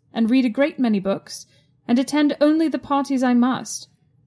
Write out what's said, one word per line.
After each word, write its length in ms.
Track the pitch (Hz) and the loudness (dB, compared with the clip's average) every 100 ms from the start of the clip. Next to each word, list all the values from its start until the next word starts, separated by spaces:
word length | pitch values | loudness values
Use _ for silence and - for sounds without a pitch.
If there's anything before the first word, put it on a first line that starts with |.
| _ | _
and 180 | - 226 | -4 0
read 140 | 262 | 2
a 60 | 247 | 2
great 280 | 233 294 359 | 0 -2 0
many 220 | 240 208 | 0 0
books, 460 | 190 196 - - - _ _ _ - | -2 -6 -8 -20 -20 _ _ _ -2
and 100 | 240 | 0
attend 380 | 269 294 294 - | 0 0 0 2
only 280 | 294 311 320 | 2 2 0
the 100 | 262 | -2
parties 460 | - 277 277 269 | -2 -2 0 0
I 100 | 254 | 2
must. 540 | 240 247 254 - - - _ _ _ | 2 2 -2 -6 -14 -16 _ _ _